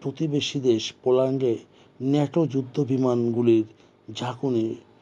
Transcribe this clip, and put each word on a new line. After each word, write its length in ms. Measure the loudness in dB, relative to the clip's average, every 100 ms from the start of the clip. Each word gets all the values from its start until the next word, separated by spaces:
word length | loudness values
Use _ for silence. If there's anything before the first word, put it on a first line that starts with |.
প্রতিবেশী 580 | -6 -4 -2 -2 -2 -2
দেশ 340 | 0 0 -2 -6
পোল্যান্ডে 540 | 0 2 2 0 -2 -2 -8 _ -20 -8
ন্যাটো 440 | -2 0 0 0 0
যুদ্ধ 380 | -2 -4 -4
বিমানগুলির 800 | -2 0 2 2 0 2 4 4 2 -8 _ _ -16
ঝাঁকুনি 640 | -10 -8 -4 -2 0 -2 -6 -16 _